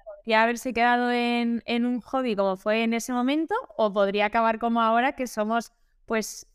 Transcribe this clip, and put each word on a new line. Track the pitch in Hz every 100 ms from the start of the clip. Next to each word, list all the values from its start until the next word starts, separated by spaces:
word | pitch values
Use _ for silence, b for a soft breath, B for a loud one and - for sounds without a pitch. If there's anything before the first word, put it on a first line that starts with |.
podría | - - - 220
haberse | 233 233 262
quedado | 233 240 240 247
en, | 240 240 240 233 233 -
en | 240 247
un | 247
hobby | - 262 254
como | 202 196 190
fue | 214 220
en | 226
ese | 226 -
momento, | 247 247 302 320 427 - -
o | 214
podría | 202 196 202 208
acabar | 233 226 220
como | 233 233
ahora, | 226 226 262
que | 277 247
somos, | - 214 233 - _ _ _ -
pues, | 226 214 - -